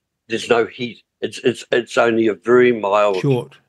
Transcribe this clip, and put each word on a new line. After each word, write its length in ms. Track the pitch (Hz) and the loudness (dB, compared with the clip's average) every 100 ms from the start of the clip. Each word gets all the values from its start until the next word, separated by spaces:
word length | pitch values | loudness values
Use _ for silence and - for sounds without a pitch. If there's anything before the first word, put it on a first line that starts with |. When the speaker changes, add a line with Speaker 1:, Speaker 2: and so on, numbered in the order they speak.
| _ _ - | _ _ -10
Speaker 1:
there's 220 | 110 - | -10 0
no 160 | 117 113 | 0 0
heat. 360 | - 120 98 _ _ | -6 -12 -12 _ _
It's, 160 | - - | -12 -4
it's, 260 | - - - | -2 -2 -2
it's 240 | 123 113 - | -4 -2 0
only 300 | 120 113 110 | 2 2 0
a 80 | |
very 380 | 98 - 123 123 | -2 2 4 4
mild 480 | 117 101 104 104 95 | 2 0 0 0 0
Speaker 2:
Short. 360 | 143 127 113 - | 0 -2 -4 -16